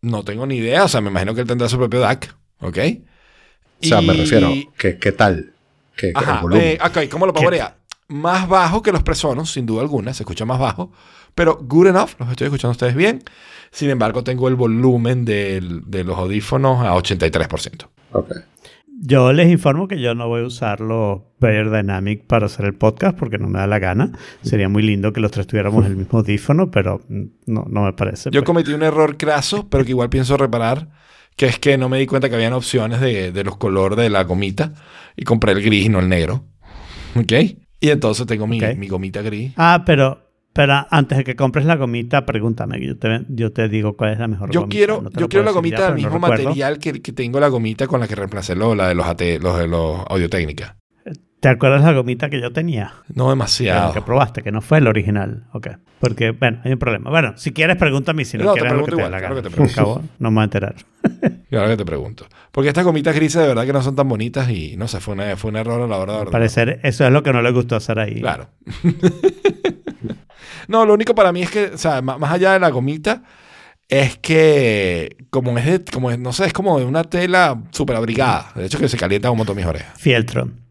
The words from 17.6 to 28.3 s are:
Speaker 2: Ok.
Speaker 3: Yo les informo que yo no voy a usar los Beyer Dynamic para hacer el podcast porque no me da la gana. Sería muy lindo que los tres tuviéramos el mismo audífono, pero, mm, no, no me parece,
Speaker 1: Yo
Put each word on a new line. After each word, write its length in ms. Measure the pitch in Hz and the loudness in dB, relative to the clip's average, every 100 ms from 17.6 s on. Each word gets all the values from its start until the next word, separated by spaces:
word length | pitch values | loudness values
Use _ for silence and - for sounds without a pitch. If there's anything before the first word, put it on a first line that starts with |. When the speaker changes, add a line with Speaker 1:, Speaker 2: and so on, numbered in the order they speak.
| - - - _ _ | -8 -14 -20 _ _
Speaker 2:
Ok. 200 | - - - - _ - _ _ 269 151 | -4 -4 -10 -14 _ -20 _ _ -14 2
Speaker 3:
Yo 280 | 135 127 | 4 6
les 160 | 143 170 | 6 6
informo 360 | 175 160 143 190 | 6 4 0 -2
que 120 | 190 | -4
yo 140 | 120 | -2
no 140 | 117 120 | -2 -4
voy 160 | 117 | -4
a 20 | 120 | -4
usar 340 | 123 113 104 | -6 -4 -4
los 420 | 110 113 104 98 - _ | -4 -2 -2 -4 -8 _
Beyer 320 | 117 107 107 | 2 2 2
Dynamic 540 | 107 98 95 98 104 _ | 0 -2 -2 -2 -4 _
para 180 | 117 104 | 0 0
hacer 200 | - 101 | -2 -4
el 100 | 98 | 2
podcast 420 | 110 110 190 185 | 0 2 -2 0
porque 200 | 123 104 | -6 -4
no 80 | 101 | -4
me 100 | 95 | -2
da 60 | 98 | 0
la 120 | 104 | 0
gana. 320 | 92 95 127 - - - | 0 0 0 -4 -18 -12
Sería 260 | - 107 98 | -2 0 2
muy 140 | 101 | 2
lindo 280 | 107 101 101 | 2 2 0
que 80 | 101 | 0
los 120 | 107 | -2
tres 160 | - 98 | -2 -2
tuviéramos 380 | 107 98 110 98 | -2 2 2 2
el 80 | 95 | 0
mismo 240 | 92 113 | 0 0
audífono, 500 | 104 104 - 147 185 | 2 -2 2 2 2
pero, 320 | 143 95 95 - | 0 0 -4 -6
mm, 140 | 104 101 _ - | -10 -10 _ -6
no, 180 | 110 - | -4 -4
no 140 | 104 | -2
me 100 | 101 | -2
parece, 360 | 90 98 - | 0 -4 -4
Speaker 1:
Yo 120 | - | 0